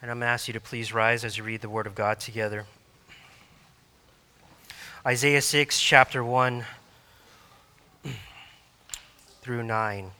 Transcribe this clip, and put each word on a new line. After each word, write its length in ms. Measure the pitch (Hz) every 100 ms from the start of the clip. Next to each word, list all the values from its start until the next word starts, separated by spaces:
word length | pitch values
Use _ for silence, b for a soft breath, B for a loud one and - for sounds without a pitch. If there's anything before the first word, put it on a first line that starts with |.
And 80 | 120
I'm 80 | 120
gonna 120 | 120
ask 180 | 120 -
you 40 |
to 80 | 113
please 320 | - 120 110
rise 320 | 113 113 117
as 140 | 117 104
you 60 |
read 180 | 107 110
the 80 | 107
Word 160 | 107 107
of 80 |
God 260 | 101 104 107
together. 460 | - 113 107 107 104 - _ _ _ - - - - _ _ _ _ _ _ _ _ _ - B B B B B -
Isaiah 340 | 123 143 143
six, 400 | 135 147 143 -
chapter 420 | - 147 131 131
one 440 | 120 123 127 123 117 B B B B B B B B B B _ _ _
<clears throat> 60 | - 120 B B B B B _ _ - - _ _ -
through 220 | - 120
nine. 480 | 113 110 110 101 95 95